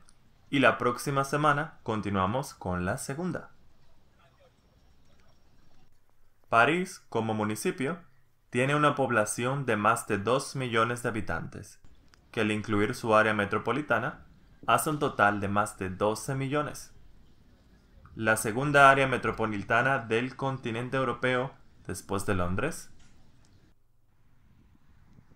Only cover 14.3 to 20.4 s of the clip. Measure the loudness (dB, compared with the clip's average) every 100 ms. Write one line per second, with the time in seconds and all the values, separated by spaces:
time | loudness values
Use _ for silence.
14.3 | -20 -20 -12 0 2 2 -2 -2 4 2
15.3 | 4 0 0 -2 -4 -8 -2 -2 -2 -4
16.3 | -6 -2 -4 -4 -8 -16 -20 -20 -20 -20
17.3 | -20 -20 -20 -20 -20 _ -20 -20 -4 0
18.3 | 0 0 -2 2 8 8 8 4 0 -2
19.3 | -2 -4 -4 0 2 2 0 0 -2 -2
20.3 | -4